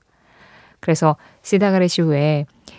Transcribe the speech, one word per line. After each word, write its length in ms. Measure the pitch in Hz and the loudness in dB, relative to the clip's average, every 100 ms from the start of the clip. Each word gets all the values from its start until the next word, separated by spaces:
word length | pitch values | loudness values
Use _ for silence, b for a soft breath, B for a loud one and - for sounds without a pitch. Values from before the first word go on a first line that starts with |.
| _ b b b b b b b | _ b b b b b b b
그래서 380 | - 160 160 147 b b | -4 0 0 0 b b
시다 280 | - 196 202 | -4 0 2
가렛이 360 | 190 180 - 160 | 2 0 0 0
왜 380 | 143 151 147 147 B B | 0 0 -2 -4 B B